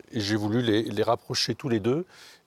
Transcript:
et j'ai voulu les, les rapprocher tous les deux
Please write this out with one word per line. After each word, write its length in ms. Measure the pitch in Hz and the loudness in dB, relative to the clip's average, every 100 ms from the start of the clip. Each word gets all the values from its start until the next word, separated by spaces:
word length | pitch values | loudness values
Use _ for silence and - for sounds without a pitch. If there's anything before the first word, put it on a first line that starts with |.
| - | -8
et 100 | 113 | -4
j'ai 160 | 101 110 | 0 0
voulu 260 | 104 117 | 0 0
les, 220 | 120 107 | 2 2
les 180 | 113 104 | 0 0
rapprocher 520 | 110 117 - 127 - | 0 0 -2 -4 -2
tous 140 | 113 139 | -4 -2
les 100 | 113 | 0
deux 280 | 104 147 180 - - - | 2 0 -2 -12 -20 -20